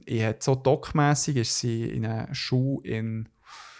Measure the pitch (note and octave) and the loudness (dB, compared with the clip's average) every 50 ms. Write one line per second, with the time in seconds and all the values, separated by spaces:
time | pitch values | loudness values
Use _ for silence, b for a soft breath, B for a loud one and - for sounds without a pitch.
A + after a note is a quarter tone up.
0 | - - A#2+ A2+ A2 A2 A2 - - - C3+ B2+ C3 C3 C#3+ D#3 - - - D#3 | -6 -4 -2 0 0 0 -2 0 0 2 2 2 4 2 2 2 0 0 2 4
1 | D3 C#3+ D3 C#3+ - - D3 C3 A2+ - - - - B2 A2+ A2+ A#2 A2+ - A#2+ | 6 6 6 4 2 2 0 0 0 0 0 -2 0 -2 -2 -2 -2 -4 -4 -2
2 | A2 A2 A2+ A2 - - C#3 B2+ - - C3 B2+ C3 C3+ C#3 - - - - A2 | -2 -2 -2 -4 -6 -6 -8 -8 -4 0 0 2 2 0 -2 -4 -4 -6 -6 -4
3 | A2+ A2+ A2 A2 A2+ - _ B B B B B B B B | -4 -4 -4 -6 -8 -10 _ B B B B B B B B